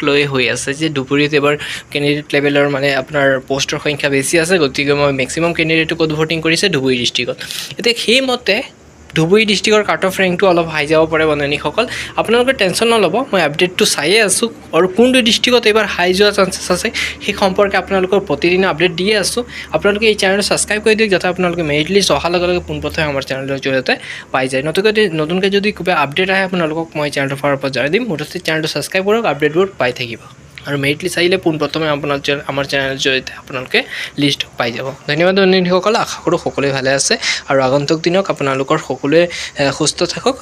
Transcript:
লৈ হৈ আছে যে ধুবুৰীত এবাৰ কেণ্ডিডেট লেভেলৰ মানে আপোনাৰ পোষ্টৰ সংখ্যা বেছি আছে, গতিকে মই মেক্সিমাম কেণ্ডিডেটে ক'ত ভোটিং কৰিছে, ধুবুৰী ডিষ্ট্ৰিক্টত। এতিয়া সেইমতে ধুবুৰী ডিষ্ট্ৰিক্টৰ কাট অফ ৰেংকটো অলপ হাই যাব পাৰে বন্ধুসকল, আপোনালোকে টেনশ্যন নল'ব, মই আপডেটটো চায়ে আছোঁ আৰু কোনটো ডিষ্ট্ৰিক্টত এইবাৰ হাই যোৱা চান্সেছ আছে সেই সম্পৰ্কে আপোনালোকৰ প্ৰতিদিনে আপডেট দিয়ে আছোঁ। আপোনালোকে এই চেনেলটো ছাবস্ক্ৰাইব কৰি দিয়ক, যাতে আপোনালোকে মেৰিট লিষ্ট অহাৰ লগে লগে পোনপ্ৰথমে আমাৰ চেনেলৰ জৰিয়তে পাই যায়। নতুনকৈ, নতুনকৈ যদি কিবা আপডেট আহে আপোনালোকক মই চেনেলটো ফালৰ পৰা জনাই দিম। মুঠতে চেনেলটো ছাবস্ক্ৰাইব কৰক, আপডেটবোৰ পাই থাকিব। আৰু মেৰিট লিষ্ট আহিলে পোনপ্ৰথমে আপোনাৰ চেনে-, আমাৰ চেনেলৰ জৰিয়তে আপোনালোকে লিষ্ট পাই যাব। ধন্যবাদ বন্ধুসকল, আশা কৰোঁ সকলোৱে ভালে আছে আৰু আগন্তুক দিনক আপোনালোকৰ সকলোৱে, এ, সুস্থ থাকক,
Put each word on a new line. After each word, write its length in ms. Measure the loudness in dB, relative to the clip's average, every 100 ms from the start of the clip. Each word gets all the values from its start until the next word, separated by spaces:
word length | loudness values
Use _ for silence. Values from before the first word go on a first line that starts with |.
লৈ 180 | 0 2 2
হৈ 200 | 0 0
আছে 240 | -2 -4
যে 140 | -4 -2
ধুবুৰীত 420 | -2 0 2 2
এবাৰ 200 | 2 2 0 -4 -12 -8
কেণ্ডিডেট 360 | -2 0 0 0
লেভেলৰ 360 | 0 2 2 2
মানে 180 | 2 0 0
আপোনাৰ 320 | -2 0 2 0 -2
পোষ্টৰ 300 | -4 -2 -4
সংখ্যা 260 | -4 -2 0
বেছি 260 | 0 2 0
আছে, 160 | 2 2
গতিকে 360 | 2 0 0
মই 180 | 2 2
মেক্সিমাম 380 | 0 -2 -2 -2
কেণ্ডিডেটে 420 | 0 0 0 0 0
ক'ত 160 | 0 0
ভোটিং 180 | -2 0
কৰিছে, 240 | 0 0 0
ধুবুৰী 260 | 0 0 0
ডিষ্ট্ৰিক্টত। 400 | 0 -2 -4 -6 -10 -10 -10 -4
এতিয়া 180 | -4 -2
সেইমতে 540 | 0 2 2 -2 0 -2 -2 -14 -20 -20 -6 -2
ধুবুৰী 280 | 4 4 4
ডিষ্ট্ৰিক্টৰ 380 | 2 2 2
কাট 220 | 2 0 0
অফ 80 | 0
ৰেংকটো 260 | 0 2 4
অলপ 200 | 4 0
হাই 200 | -2 2
যাব 140 | 2 2
পাৰে 140 | 2 2
বন্ধুসকল, 600 | 0 -2 -2 -2 -2 -2 -4 -6 -4
আপোনালোকে 380 | 0 2 2
টেনশ্যন 340 | 0 0 2 2
নল'ব, 220 | 4 2 0 0
মই 100 | 0
আপডেটটো 440 | 0 0 0 2 0
চায়ে 320 | 0 2 2
আছোঁ 280 | 2 0 -2 -6 -2
আৰু 140 | 2 2
কোনটো 320 | 4 4 4
ডিষ্ট্ৰিক্টত 420 | 2 2 2 2 4
এইবাৰ 180 | 2 2
হাই 280 | 0 0
যোৱা 180 | 4 4
চান্সেছ 400 | 4 0 -2 -4
আছে 180 | -2 -2 -4 -6 -6
সেই 100 | -6 -2
সম্পৰ্কে 380 | 0 2 2 0
আপোনালোকৰ 420 | 0 0 2 0
প্ৰতিদিনে 480 | 0 0 2 2 2
আপডেট 240 | 2 0
দিয়ে 260 | 0 0 0
আছোঁ। 260 | 0 -4 -8 -12 -6
আপোনালোকে 340 | 0 0 2 2
এই 80 | 2
চেনেলটো 280 | 2 0
ছাবস্ক্ৰাইব 360 | 0 -2 0 0 2
কৰি 100 | 2
দিয়ক, 140 | 2
যাতে 160 | 2 0
আপোনালোকে 360 | 0 -2 -2
মেৰিট 240 | -2 -2 2
লিষ্ট 200 | 2 2
অহাৰ 200 | 2 0
লগে 160 | 0 0
লগে 140 | -2 -4
পোনপ্ৰথমে 380 | -6 -6 -2 -2
আমাৰ 120 | -2 -4
চেনেলৰ 300 | -6 -4 -4
জৰিয়তে 340 | -2 0 0 -2 -6 -16 -4
পাই 140 | -2 0
যায়। 160 | 0
নতুনকৈ, 460 | 0 0 2 2 2
নতুনকৈ 360 | 0 -2 0 0
যদি 200 | 2 0
কিবা 220 | -2 0 0
আপডেট 340 | 0 0 0
আহে 140 | 0
আপোনালোকক 440 | 0 0 -2 -2 -6 -4
মই 140 | -4
চেনেলটো 240 | -2 -2 -2
ফালৰ 220 | 0 0
পৰা 100 | -2 -2
জনাই 140 | 0
দিম। 140 | 0 -2
মুঠতে 260 | -4 -6 -6
চেনেলটো 280 | -4 -2 -2
ছাবস্ক্ৰাইব 360 | -4 -4 -2 0
কৰক, 160 | 0 0
আপডেটবোৰ 420 | 0 0 2 0 0
পাই 140 | -2 -2
থাকিব। 220 | -6 -8 -16 -20 -20 -16 -6
আৰু 100 | -2
মেৰিট 220 | 0 -2
লিষ্ট 140 | -4 0
আহিলে 180 | 0 2
পোনপ্ৰথমে 500 | 0 0 -2 -2 -2
আপোনাৰ 300 | -2 -2 -2 -2
চেনে-, 180 | -4 -2
আমাৰ 140 | -4 -2
চেনেলৰ 320 | -2 -2 -2
জৰিয়তে 340 | 0 0 -2 -12
আপোনালোকে 380 | -10 -10 -2 -2 -2 -8 -10 -2
লিষ্ট 240 | 0 0 -6 -4
পাই 120 | -4
যাব। 160 | -4 -8 -8 -4
ধন্যবাদ 280 | 2 2 4
বন্ধুসকল, 560 | 4 4 4 2 2 0
আশা 220 | -2 -4
কৰোঁ 140 | -2 -2
সকলোৱে 340 | -2 -2 -2
ভালে 200 | 0 0 0
আছে 140 | 0 -2 -2 -6 0
আৰু 100 | 2 2
আগন্তুক 320 | 2 0 0 2
দিনক 200 | 0 0
আপোনালোকৰ 440 | -2 -2 -2 0 -2
সকলোৱে, 440 | -2 -6 2 4 2 -2 -10 -2
এ, 100 | -2
সুস্থ 280 | 0 -2 0
থাকক, 320 | -4 -2 -4 -4